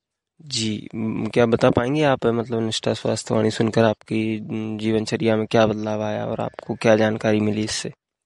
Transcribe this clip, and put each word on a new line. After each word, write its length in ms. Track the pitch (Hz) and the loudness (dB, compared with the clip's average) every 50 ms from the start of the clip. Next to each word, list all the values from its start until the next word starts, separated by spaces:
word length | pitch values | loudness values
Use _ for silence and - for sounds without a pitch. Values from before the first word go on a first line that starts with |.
| _ _ _ _ _ _ _ _ | _ _ _ _ _ _ _ _
जी, 460 | 160 147 127 117 113 110 104 - - - - | -14 -8 -6 -4 -2 -2 -4 -6 -8 -10 -8
म, 320 | 110 113 110 107 107 113 | -6 -4 -4 -4 -4 -4
क्या 200 | 107 - 120 120 | 0 2 2 2
बता 240 | 113 113 - 135 127 | 4 4 4 4 4
पाएंगे 320 | - - 120 127 147 156 | 4 2 0 0 0 2
आप, 240 | 151 139 131 - - | 2 2 2 2 0
मतलब, 340 | 117 113 117 110 123 123 113 | 0 0 0 -2 -2 -4 -2
निष्ठा 340 | 113 110 110 - - 117 110 | -2 -2 -4 -2 -2 -2 -4
स्वास्थ्यवाणी 560 | - - 117 113 - - - 117 110 110 110 | -2 -2 -2 -2 -2 -2 -2 0 2 2 0
सुनकर 340 | - - 117 110 - 117 113 | 0 0 0 2 4 4 4
आपकी, 560 | 110 104 - - - 113 110 107 110 110 107 | 4 2 0 -4 -4 -2 -2 -2 -2 -4 -6
म, 380 | 107 - 113 110 110 110 110 107 | -6 -8 -8 -6 -6 -6 -6 -4
जीवनचर्या 580 | 107 110 110 107 110 - 120 107 113 113 110 | -2 0 0 0 0 -2 -2 0 2 2 2
में 100 | 110 110 | 2 0
क्या 200 | - - 117 110 | 2 4 4 6
बदलाव 360 | 107 107 107 107 107 107 107 | 4 2 -2 -4 -4 -4 -4
आया 240 | 107 107 107 110 113 | -4 -4 -4 -4 -6
और 140 | 113 113 113 | -6 -6 -6
आपको 340 | 113 113 - - - - 113 | -6 -8 -8 -12 -10 -10 -6
क्या 220 | - - 113 110 | 0 4 4 4
जानकारी 440 | 107 110 107 110 113 - 110 107 107 | 6 4 2 0 0 0 0 2 2
मिली 240 | 107 107 104 107 107 | 2 0 0 -2 -4
इससे? 280 | 107 - - - - - _ _ _ _ _ _ | -4 -6 -6 -8 -10 -12 _ _ _ _ _ _